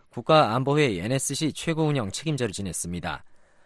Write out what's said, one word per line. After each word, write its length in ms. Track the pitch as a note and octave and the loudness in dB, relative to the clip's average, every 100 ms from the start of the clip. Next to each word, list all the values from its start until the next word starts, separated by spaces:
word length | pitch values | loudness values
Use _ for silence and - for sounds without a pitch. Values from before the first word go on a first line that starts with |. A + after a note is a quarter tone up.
| _ | _
국가안보회 920 | - A#2+ D#3 A#2 A#2+ C3 D3 C#3+ F#2 | -4 4 6 6 2 2 4 2 2
엔에스씨 500 | G2+ C3+ - C#3 D3+ | 0 -2 -2 -2 -2
최고 320 | - - D#3 D#3 | -2 -2 0 2
운영 260 | C#3+ G2+ | 0 -2
책임자를 420 | - D#3+ C#3+ A#2 | -4 -4 -2 -2
지냈습니다. 720 | F#2 G2 D#2+ F2 F2 E2+ D2 - - _ _ | -2 -6 -6 -6 -6 -6 -8 -10 -20 _ _